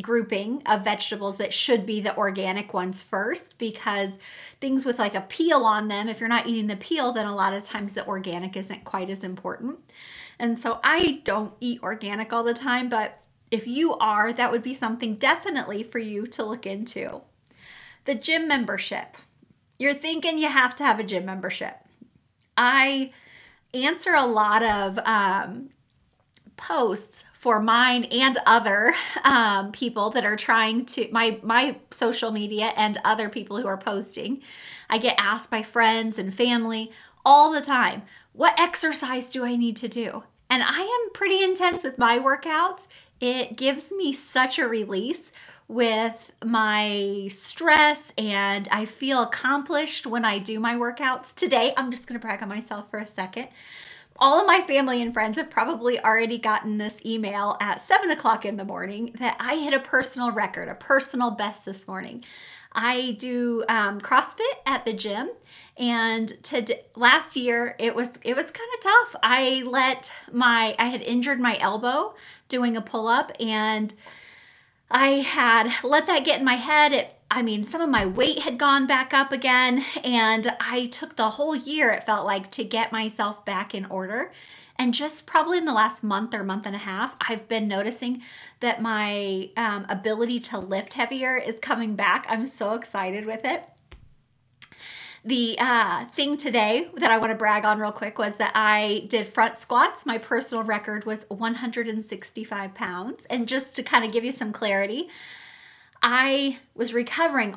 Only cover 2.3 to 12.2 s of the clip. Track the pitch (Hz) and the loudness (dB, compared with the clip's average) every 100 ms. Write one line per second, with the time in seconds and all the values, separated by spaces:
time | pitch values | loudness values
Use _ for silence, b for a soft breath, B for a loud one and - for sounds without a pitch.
2.3 | 190 190 196 202 190 185 185 - 190 214 | 0 -2 -4 -4 -4 -4 -6 -6 -4 -4
3.3 | 349 - - 226 214 220 202 196 196 B | -6 -10 -8 -8 -4 -4 -2 -2 -6 B
4.3 | B B B 269 269 262 240 208 208 - | B B B -2 0 0 0 0 -2 -8
5.3 | - 330 294 226 214 214 202 220 214 226 | -2 4 4 4 2 0 -4 -4 -4 0
6.3 | 233 233 226 208 202 - 320 247 233 208 | 0 0 -2 -2 -4 -4 -2 0 0 -4
7.3 | 202 196 196 208 214 202 - - 190 190 | 0 0 0 -6 -8 -8 -8 -6 -6 -6
8.3 | 175 185 190 190 - - 190 185 196 190 | -6 -6 -8 -10 -12 -8 -6 -6 -8 -8
9.3 | 180 185 - 247 330 _ B B B B | -10 -10 -8 -10 -10 _ B B B B
10.3 | B 240 233 226 233 262 330 339 269 - | B -2 -2 -2 0 4 4 2 0 -2
11.3 | 202 214 - 240 240 - 214 202 202 | -2 -4 -8 -8 -6 -6 -6 -6 -6